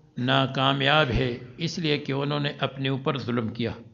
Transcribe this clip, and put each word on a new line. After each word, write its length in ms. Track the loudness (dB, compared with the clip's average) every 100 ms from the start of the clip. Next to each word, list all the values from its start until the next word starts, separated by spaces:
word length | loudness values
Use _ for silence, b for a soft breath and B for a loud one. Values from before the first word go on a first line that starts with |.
| -14 -6
ناکامیاب 920 | 0 2 2 2 2 4 4 4 4
ہے، 280 | 2 0 -2 -10 -6
اس 220 | -6 -2
لیے 180 | 0 0
کہ 140 | -2
انہوں 280 | -2 -2 -2
نے 100 | -2 -2
اپنے 300 | -4 -2 -2
اوپر 280 | -2 -2 -2
ظلم 300 | -2 -2 -2
کیا۔ 220 | -2 -4 -4 -12